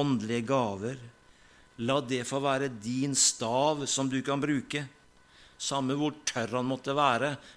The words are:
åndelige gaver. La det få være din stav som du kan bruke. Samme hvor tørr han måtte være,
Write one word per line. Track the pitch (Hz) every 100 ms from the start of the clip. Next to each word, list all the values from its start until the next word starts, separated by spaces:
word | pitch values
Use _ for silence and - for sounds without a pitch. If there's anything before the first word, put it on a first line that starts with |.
åndelige | 143 123 110 117 113
gaver. | 135 113 98 110 135 117 - - - - - - -
La | 117 139
det | 123 127 -
få | 139
være | 139 131 139 113
din | 107 127 143 127
stav | - - 113 123 147 147 135
som | - 135
du | 131 131
kan | 139
bruke. | 147 143 - 147 139 - - - - - - -
Samme | - 139 131 143
hvor | 147 139 -
tørr | 123 113 127
han | 127
måtte | 131 143 139
være, | 143 117 143 139 -